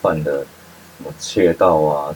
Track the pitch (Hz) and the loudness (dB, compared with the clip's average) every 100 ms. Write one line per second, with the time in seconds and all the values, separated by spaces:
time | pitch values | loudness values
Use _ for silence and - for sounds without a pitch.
0 | 92 80 76 69 - - - - - - | -2 -2 -4 -4 -6 -16 -20 -20 -20 -18
1 | - - - 104 87 82 92 78 76 73 | -16 -14 -6 2 2 4 4 4 2 0
2 | 71 | -4